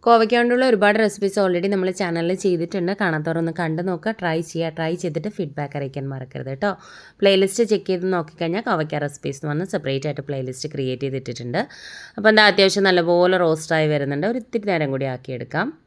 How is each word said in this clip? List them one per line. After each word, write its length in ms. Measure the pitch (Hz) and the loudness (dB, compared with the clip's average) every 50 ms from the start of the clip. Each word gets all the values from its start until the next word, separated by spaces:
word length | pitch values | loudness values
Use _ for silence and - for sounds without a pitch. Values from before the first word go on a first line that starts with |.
| _ | _
കോവയ്ക്ക 300 | 233 233 226 226 214 233 240 | 6 6 6 6 4 2 2
കൊണ്ടുള്ള 260 | 240 240 247 247 262 262 | 2 4 2 4 4 4
ഒരുപാട് 280 | 247 196 196 202 208 220 | 4 4 4 4 4 4
റെസിപ്പീസ് 360 | 226 208 202 202 202 196 190 - | 2 0 0 0 -2 -2 0 2
already 260 | 202 190 180 175 175 196 202 | 2 2 2 2 0 0 0
നമ്മൾ 160 | 190 185 185 180 - | 0 0 -2 -2 -2
ചാനലിൽ 380 | 202 175 165 165 165 170 185 180 - | -4 -2 -2 -2 0 0 -2 0 0
ചെയ്തിട്ടുണ്ട്. 480 | 202 180 170 165 170 - 196 175 175 196 202 | 0 0 0 -2 -4 -4 -2 -2 -2 -2 0
കാണാത്തവർ 360 | 214 180 160 156 151 165 160 165 | 0 0 0 -2 -2 -2 -2 0
ഒന്ന് 100 | 165 165 160 - | -2 -2 -2 -2
കണ്ടു 220 | 175 160 160 160 175 190 | -2 -2 -2 -2 -2 -2
നോക്കുക, 220 | 180 160 156 220 220 - | -4 -2 -4 -6 -6 -2
ട്രൈ 160 | 185 175 160 160 175 165 | -2 -2 -2 -2 -4 -4
ചെയ്യുക. 180 | - 160 165 165 156 165 | -4 -4 -4 -4 -4 -4
ട്രൈ 160 | 165 160 170 175 | -4 -4 -4 -2
ചെയ്തിട്ട് 280 | 170 175 151 160 156 214 208 | -4 -4 -4 -4 -6 -8 -6
ഫീഡ്ബാക്ക് 400 | - 190 147 135 - 147 139 - 147 | -6 -8 -6 -6 -8 -8 -8 -6 -8
അറിയിക്കാൻ 260 | 143 135 135 147 135 139 139 | -8 -6 -8 -8 -8 -8 -8
മറക്കരുത് 360 | 135 127 131 - 139 127 131 | -8 -10 -10 -10 -10 -8 -8
കേട്ടോ. 200 | 135 139 208 208 190 - - - - - - - _ _ | -8 -4 -4 -4 -4 -4 -12 -20 -20 -20 -20 -20 _ _
പ്ലേലിസ്റ്റ് 440 | - 196 196 190 196 190 190 - 233 202 | 4 4 6 6 4 2 2 0 2 2
ചെക്ക് 140 | 214 190 - - | 2 -2 0 -2
ചെയ്ത് 160 | 185 180 180 185 185 | -4 -2 0 0 0
നോക്കിക്കഴിഞ്ഞാൽ 480 | 180 165 160 - - 170 165 170 202 240 - | -2 -2 -4 -6 -6 -4 -2 -2 -2 -2 -2
കോവയ്ക്ക 340 | 214 165 156 151 156 147 147 | 0 0 -2 -2 -4 -4 -4
റെസിപ്പീസ് 340 | 143 143 - - 143 139 - | -4 -8 -8 -8 -8 -8 -6
എന്ന് 80 | - 151 | -6 -4
പറഞ്ഞ് 160 | 147 151 180 185 - | -4 -4 -4 -2 -4
സെപ്പറേറ്റ് 340 | 185 151 135 135 135 139 151 | -4 -2 -2 -4 -2 -2 -4
ആയിട്ട് 140 | 147 - - - | -6 -6 -8 -8
പ്ലേലിസ്റ്റ് 400 | 147 135 131 127 127 131 - 147 151 | -6 -6 -6 -8 -8 -8 -10 -10 -6
ക്രിയേറ്റ് 340 | 143 135 127 127 123 139 139 | -4 -4 -4 -4 -4 -4 -6
ചെയ്തിട്ടിട്ടുണ്ട്. 520 | 131 135 127 - 120 - 117 123 120 170 233 294 - - - - - - - - _ - | -6 -6 -8 -8 -10 -10 -8 -6 -4 -4 -4 -4 -8 -20 -20 -20 -18 -18 -20 -16 _ 0
അപ്പോൾ 120 | 202 214 | 4 4
എന്താ 140 | 220 220 214 208 | 6 8 6 6
അത്യാവശ്യം 340 | 190 196 196 190 190 202 196 190 | 6 6 4 4 4 4 2 4
നല്ലപോലെ 480 | 185 180 170 165 175 175 180 180 185 185 175 | 4 4 4 4 4 4 6 4 4 4 4
റോസ്റ്റായി 460 | 165 160 156 160 - 170 160 156 151 151 | 2 2 0 -2 -2 0 2 2 2 2
വരുന്നുണ്ട്. 340 | 147 143 139 143 143 156 208 | 0 0 -2 -2 -2 -2 -2
ഒരു 80 | 240 262 226 | -2 -4 -6
ഇത്തിരി 240 | _ - 233 202 202 | _ -6 -4 -2 0
നേരം 180 | 190 165 156 139 135 | 0 0 0 0 -2
കൂടി 140 | 135 135 135 127 | -2 -2 -4 -6
ആക്കിയെടുക്കാം. 560 | 123 131 - 131 120 120 120 - 151 190 262 320 _ _ | -6 -8 -10 -10 -10 -10 -6 -4 -2 -2 -2 -6 _ _